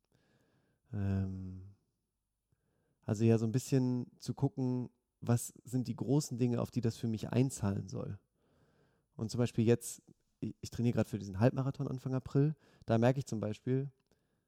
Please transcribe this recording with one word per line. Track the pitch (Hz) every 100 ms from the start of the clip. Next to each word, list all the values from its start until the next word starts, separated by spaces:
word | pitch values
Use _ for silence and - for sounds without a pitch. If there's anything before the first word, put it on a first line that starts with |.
| _ _ _ _ _ _ _ _ -
Ähm, | 104 98 95 95 95 92 92 95 98 _ _ _ _ _ _ _ _ _ _ _ _ -
also | 107
ja, | 113 113
so | 113
ein |
bisschen | 123 - 135 127 123 117 -
zu | -
gucken, | 117 139 - 127 123 120 _ _ -
was | 110 120 - -
sind | 117 127 120
die | 110
großen | 107 143 - 117
Dinge, | 123 117
auf | 113
die | 123
das | 113 -
für | 117
mich | 110 -
einzahlen | 123 135 - 101 98 98
soll. | 113 101 101 _ _ _ _ _ _ _ _ _ -
Und | 110
zum | 113
Beispiel | 120 - 113
jetzt, | 117 - - _ - _ -
ich, | 107 -
ich | -
trainiere | - 120 113
gerade | 107
für | 107
diesen | 101 95
Halbmarathon | 123 135 131 - 135
Anfang | 127 131
April, | 131 - 139 147 151 _ _ -
da | 113
merke | 120 135
ich | -
zum | 110
Beispiel, | 107 107 - 131 139 _ _ _ _ _